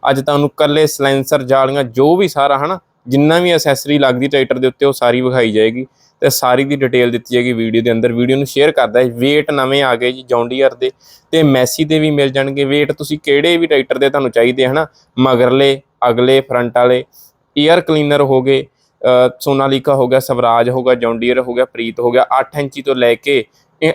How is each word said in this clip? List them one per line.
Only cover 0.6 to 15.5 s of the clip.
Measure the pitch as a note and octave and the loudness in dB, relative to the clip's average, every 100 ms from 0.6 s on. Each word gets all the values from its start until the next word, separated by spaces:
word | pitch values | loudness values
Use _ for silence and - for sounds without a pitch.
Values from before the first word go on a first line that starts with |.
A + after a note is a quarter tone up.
| D3+ D3 D3+ | 0 2 0
ਸਲੈਂਸਰ, | - C3+ C3+ C3+ D3 | 0 -2 0 0 -2
ਜਾਲੀਆਂ, | B2+ C3+ C3+ C#3 | 0 0 0 -2
ਜੋ | C3 A2+ C#3+ F3+ | -4 0 2 2
ਵੀ | F#3+ | 0
ਸਾਰਾ, | D3 C#3 C3+ | 0 0 0
ਹੈ | D3 | -2
ਨਾ, | F#3 _ _ B2 | -6 _ _ -4
ਜਿੰਨਾ | C3+ D3 E3 | 0 2 2
ਵੀ | F3+ | 2
ਐਕਸੈਸਰੀ | E3+ D3+ C3+ C#3 D3 | 0 0 -4 -2 0
ਲੱਗਦੀ | C#3 B2 C3+ | 0 0 -2
ਟਰੈਕਟਰ | C#3 C3 C3 | 0 0 0
ਦੇ | B2+ | -2
ਉੱਤੇ, | - C#3 | 0 -2
ਉਹ | |
ਸਾਰੀ | C3+ B2 B2 | 0 0 0
ਵਿਖਾਈ | B2+ B2+ A#2 | 0 0 0
ਜਾਏਗੀ | G#2+ A2 A#2+ C3 _ _ _ | 2 0 0 -12 _ _ _
ਤੇ | C#3+ | -2
ਸਾਰੀ | B2 B2+ B2 | 0 0 0
ਦੀ | C#3 C#3+ | 0 -2
ਡਿਟੇਲ | C3 B2 B2 | 0 0 0
ਦਿੱਤੀ | A#2+ - | -2 -2
ਜਾਏਗੀ | B2 B2 | -2 -2
ਵੀਡੀਓ | A#2 A2+ A2+ | -2 -2 0
ਦੇ | A#2 | 0
ਅੰਦਰ। | A2+ A#2+ | 0 0
ਵੀਡੀਓ | A#2 B2 C3+ | 0 0 0
ਨੂੰ | C#3 | -2
ਸ਼ੇਅਰ | - D3 | 0 0
ਕਰਦਾ | D3+ A#2+ A#2 | 2 0 2
ਹੈ। | |
weight | B2+ A#2 C3 D3 D3 | 0 0 0 0 0
ਨਵੇਂ | C#3+ C3 C#3 | -2 0 0
ਆ | C3+ A#2+ | 0 0
ਗਏ | B2 | -2
ਜੀ | C3 | -6
ਜੌਨ | B2+ A#2+ A#2+ | -4 -2 -2
ਡੀਅਰ | B2+ C3+ | 0 0
ਦੇ | B2 B2+ - _ - _ | 0 -6 -6 _ -20 _
ਤੇ | D#3+ | 0
ਮੈਸੀ | D3+ C3+ B2+ - | 2 2 0 -2
ਦੇ | D#3 D#3 | -2 0
ਵੀ | D#3 | 0
ਮਿਲ | D3 C#3 | 0 0
ਜਾਣਗੇ। | C3+ C3+ C#3 | -2 -4 -2
weight | C#3 C#3+ D3 | -2 0 -2
ਤੁਸੀਂ | D3 D3 D3+ | -4 -6 -8
ਕਿਹੜੇ | - C#3+ D3+ E3+ | 0 0 2 0
ਵੀ | E3 | 0
ਟਰੈਕਟਰ | D3 C3 C3 | 0 0 0
ਦੇ | C#3 | 0
ਤੁਹਾਨੂੰ | C#3+ C3 | 0 -2
ਚਾਹੀਦੇ, | A2+ A#2+ B2+ B2+ | 0 0 2 0
ਹੈ | |
ਨਾ, | C#3 D#3 _ _ - | 0 -4 _ _ -2
ਮਗਰਲੇ, | C3 B2+ B2 | 0 2 2